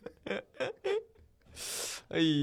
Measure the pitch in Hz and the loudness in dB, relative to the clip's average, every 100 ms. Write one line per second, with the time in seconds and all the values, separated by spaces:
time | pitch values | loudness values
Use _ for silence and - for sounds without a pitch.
0 | - - - - - - - - 381 415 | -16 -10 -6 -6 -6 -4 -4 -2 0 0
1 | 453 - - _ - - - - - - | -2 -12 -20 _ -20 -10 -8 -6 -6 -8
2 | - 160 165 147 | -4 2 4 4